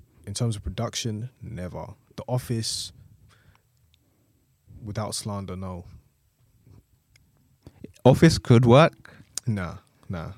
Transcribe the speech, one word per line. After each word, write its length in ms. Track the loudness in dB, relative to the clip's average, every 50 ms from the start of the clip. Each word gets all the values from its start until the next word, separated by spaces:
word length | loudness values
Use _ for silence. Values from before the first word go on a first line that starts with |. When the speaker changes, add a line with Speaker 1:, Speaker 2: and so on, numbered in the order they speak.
| -20 _ _ _ -16
Speaker 1:
In 80 | -12 -6
terms 220 | -4 -4 -4 -4
of 80 | -6 -10
production, 680 | -10 -8 -6 -8 -6 -6 -6 -6 -6 -8 -8 -10 -12 _ -16
never. 460 | -16 -14 -12 -12 -12 -12 -12 -14 -14 -16 -18 _ _ _ -18
The 80 | -14 -8
office, 640 | -4 -6 -6 -4 -4 -6 -4 -4 -6 -8 -8 -10 -14 -16 -20 -20 -20 -20 _ -20 -20 -20 _ _ -20 _ _ _ _ _ _ _ _ _ _ _ _ _ _ _ _ _ _ _ _ _ _ _ _ -20 -16 -14
without 300 | -8 -6 -6 -6 -6 -8
slander, 400 | -8 -8 -8 -8 -8 -8 -10 -12
no. 300 | -10 -10 -12 -12 -12 -16 -18 -20 -20 _ _ _ _ _ _ _ _ _ _ _ _ _ -20 -20 -20 _ _ _ _ _ _ _ _ _ _ _ _ _ _ _ _ _ -20 _ -20 -20 -20 _ 4 6
Speaker 2:
Office 320 | 6 6 8 6 6 6
could 280 | 4 4 6 6 6 8
work. 480 | 8 8 8 8 6 2 -8 -20 -20 -20 -20 -20 _ -14 -8 -6
Speaker 1:
Nah, 300 | -4 -4 -4 -6 -8 -10 -14 _ _ _ _ -12
nah. 240 | -10 -10 -10 -10 -12 -12